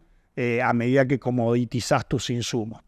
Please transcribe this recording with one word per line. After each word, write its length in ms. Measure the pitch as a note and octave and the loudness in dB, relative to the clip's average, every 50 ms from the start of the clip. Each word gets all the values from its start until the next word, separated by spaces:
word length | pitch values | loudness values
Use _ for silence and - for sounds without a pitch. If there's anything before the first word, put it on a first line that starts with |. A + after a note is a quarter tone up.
| _ _ _ _ _ _ - | _ _ _ _ _ _ -6
eh, 240 | - B2 A#2+ A#2 A#2+ | -4 -2 0 0 0
a 120 | B2 A#2+ A#2+ | 2 2 2
medida 340 | A#2 A2+ B2 B2+ C#3 C3+ | 2 2 2 4 4 4
que 100 | B2+ C#3 | 2 0
comoditizás 920 | A#2 - B2+ B2 B2 A2+ A#2 A#2+ B2 B2 A2+ - A#2+ - - D3 B2 - - | -2 0 -2 0 0 2 2 2 0 0 -2 -4 -4 0 0 0 0 0 -2
tus 200 | - A#2+ - - | -4 -4 -2 -2
insumos, 520 | B2 A#2+ G#2+ - - A#2+ G#2+ A2+ A2 - - | -4 -4 -4 -4 -4 -4 -4 -4 -8 -14 -14